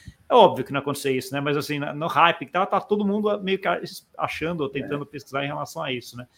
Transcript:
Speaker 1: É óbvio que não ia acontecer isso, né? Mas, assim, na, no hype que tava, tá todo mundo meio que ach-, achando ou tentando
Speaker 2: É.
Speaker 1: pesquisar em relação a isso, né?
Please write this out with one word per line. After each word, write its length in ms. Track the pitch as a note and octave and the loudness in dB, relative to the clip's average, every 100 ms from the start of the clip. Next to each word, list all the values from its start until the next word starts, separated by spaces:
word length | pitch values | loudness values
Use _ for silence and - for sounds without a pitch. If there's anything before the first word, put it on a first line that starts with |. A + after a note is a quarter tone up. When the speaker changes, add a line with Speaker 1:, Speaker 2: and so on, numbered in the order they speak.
| - - - | -18 -18 4
Speaker 1:
É 60 | |
óbvio 300 | B3 F3+ A2+ | 8 8 6
que 80 | B2+ | -4
não 60 | C#3 | -4
ia 40 | |
acontecer 300 | C#3+ C3+ C#3 B2+ | -2 -2 -2 -2
isso, 160 | - | -2
né? 80 | C#3 | -4
Mas, 160 | C#3+ D3 | -2 -2
assim, 220 | C#3+ D3 | -2 -4
na, 160 | D3 | -6
no 140 | D3 E3 | -6 0
hype 360 | C#3 E3+ E3 | 6 6 4
que 60 | C3+ | -2
tava, 160 | F3+ G3+ | -2 0
tá 140 | G3 | -2
todo 240 | - G#3 | 2 2
mundo 340 | G3+ G#3 G#3 G#3 | 2 2 0 -2
meio 180 | F#3 F#3+ | 0 0
que 80 | F3+ | 0
ach-, 360 | F3 - - - - | -2 -4 -14 -16 -6
achando 460 | D3 - D#3 F3 | -6 -2 -4 -2
ou 60 | C3+ | -2
tentando 360 | C#3 B2 C#3+ | -4 -4 -6
Speaker 2:
É. 20 | C#3+ | -6
Speaker 1:
pesquisar 380 | C#3+ - C#3 | -12 -8 -6
em 20 | C#3+ | -4
relação 340 | D3 C#3+ D#3+ | -6 -8 -8
a 120 | D3+ | -6
isso, 240 | B2 - A#2+ | -6 -8 -16
né? 100 | B2 | -18